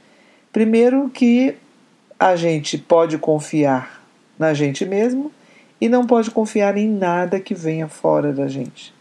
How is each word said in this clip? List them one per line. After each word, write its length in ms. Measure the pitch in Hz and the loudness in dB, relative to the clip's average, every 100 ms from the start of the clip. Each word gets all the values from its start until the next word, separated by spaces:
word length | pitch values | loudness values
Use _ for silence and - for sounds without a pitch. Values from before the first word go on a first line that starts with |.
| _ _ _ _ _ | _ _ _ _ _
Primeiro, 560 | 214 220 226 247 269 269 | 0 2 4 4 2 -2
que 480 | - 240 240 269 - _ _ _ _ _ - | 0 4 4 2 -4 _ _ _ _ _ -2
a 160 | 185 180 | 0 2
gente 440 | 170 160 147 147 | 0 -2 -4 -6
pode 400 | - 165 165 156 | 2 2 2 0
confiar 840 | - 156 151 156 143 131 123 - _ _ _ - | -2 -2 -2 -2 0 0 -4 -18 _ _ _ -4
na 120 | 160 | -2
gente 320 | 147 143 135 | 0 -2 -2
mesmo 480 | 185 202 240 262 302 - _ _ _ - | -4 -2 -2 -2 -8 -12 _ _ _ -4
e 80 | 226 | 0
não 200 | 247 240 | 2 2
pode 240 | 233 226 | 2 0
confiar 440 | - 220 214 202 202 | -2 -2 0 0 0
em 120 | 214 | 0
nada 500 | 208 180 175 180 190 | 0 0 0 0 -4
que 140 | 190 | -6
venha 340 | 185 160 160 156 | -6 -4 -4 -6
fora 460 | - 160 151 147 | -4 0 0 0
da 140 | 139 139 | -2 -4
gente. 440 | 135 - - - _ | -6 -10 -14 -20 _